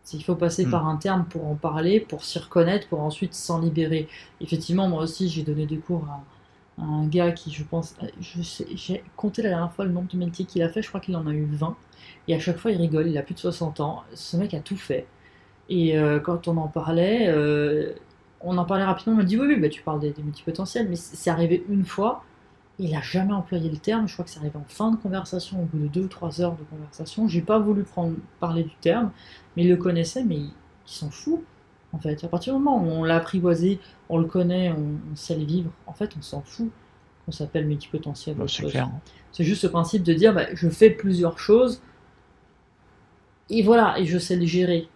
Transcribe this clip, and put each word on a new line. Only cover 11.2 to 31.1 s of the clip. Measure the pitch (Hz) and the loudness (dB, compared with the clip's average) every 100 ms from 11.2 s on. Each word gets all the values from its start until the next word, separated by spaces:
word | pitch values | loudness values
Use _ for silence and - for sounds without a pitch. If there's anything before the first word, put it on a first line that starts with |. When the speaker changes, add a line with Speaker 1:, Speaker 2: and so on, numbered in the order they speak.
| 151 | -2
Speaker 1:
a | |
eu | 151 151 | -2 -2
vingt. | 147 160 214 - - - - - | -2 -4 -6 -18 -20 -20 -14 -2
Et | |
à | 160 | -2
chaque | 180 170 | 0 -2
fois, | 233 | 0
il | 190 | 0
rigole, | 170 156 165 | 2 2 0
il | 147 | -2
a | |
plus | 139 180 | -4 -6
de | |
soixante | 180 170 160 151 | -6 -4 -6 -4
ans. | 147 - - - | -4 -4 -14 -16
Ce | - 170 | -4 -2
mec | 208 156 | -2 -6
a | |
tout | - 190 | -8 -10
fait. | - 131 - _ - - _ _ - | -4 -4 -4 _ -20 -20 _ _ -4
Et, | 180 165 156 | 2 4 4
euh, | 151 147 | 4 2
quand | 147 170 170 | 0 -2 0
on | 165 | -2
en | 156 | -2
parlait, | 160 151 165 180 240 208 | -4 0 2 4 4 4
euh, | 151 147 147 147 151 - - - _ _ _ | 4 4 2 2 0 -2 -8 -16 _ _ _
on | 175 180 | -2 -2
en | 170 | 2
parlait | 196 196 | 2 2
rapidement, | 202 - | 0 2
on | 220 | 4
m'a | |
dit, « | 185 220 | 4 4
Oui, | 285 | 4
oui, | 269 | 4
bah, | 151 | 2
tu | - | 0
parles | - 151 | -4 -2
des, | 147 | -2
des | 147 | -4
multipotentiels », | 147 151 - 165 190 240 208 | -8 -6 -8 -6 -4 -2 -2
mais | 170 | -2
c'est, | - - | -8 -4
c'est | - | -2
arrivé | 165 170 175 202 | 2 4 2 2
une | 202 185 | 0 0
fois. | - 214 254 - _ _ _ _ - | 0 -2 -2 -10 _ _ _ _ -6
Il | 175 151 | -4 -4
a | |
jamais | 127 185 190 | -2 0 0
employé | 202 175 175 160 | -2 -2 -2 -2
le | 151 | -4
terme, | - 226 208 | -2 0 -2
je | |
crois | - 170 | -4 -10
que | |
c'est | 156 | -8
arrivé | 151 151 | -8 -8
en | 143 | -14
fin | - 220 | -4 0
de | 220 | 0
conversation, | 190 190 - 185 - 190 | -2 -4 -4 -8 -6 -4
au | 165 | -4
bout | 156 | -2
de | 147 | -2
deux | 160 185 | -2 -4
ou | |
trois | - 170 165 | -6 -8 -2
heures | 175 165 | -2 -2
de | |
conversation. | 151 156 147 - 160 - 220 | -12 -14 -14 -12 -10 -2 0
J'ai | 170 | 0
pas | 165 220 | 2 2
voulu | 208 202 | 4 0
prendre, | 196 - 170 165 - _ | 0 -4 -2 -4 -10 _
parler | 170 165 | -2 -2
du | 156 - | -2 0
terme, | 170 208 214 - - - - - | 2 2 0 -4 -20 -20 -10 2
mais | |
il | 175 | 4
le | 175 | 6
connaissait, | 180 170 165 254 | 4 0 0 -2
mais | 240 151 | -2 -2
il, | 143 - - _ - | -6 -14 -20 _ -20
il | |
s'en | - 147 | -10 -10